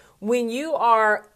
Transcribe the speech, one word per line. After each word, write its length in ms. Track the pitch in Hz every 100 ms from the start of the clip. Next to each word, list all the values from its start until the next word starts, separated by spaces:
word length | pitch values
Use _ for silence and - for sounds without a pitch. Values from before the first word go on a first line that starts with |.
| _ _
when 280 | 208 247 233
you 260 | 233 311
are 520 | 294 233 226 220 214 -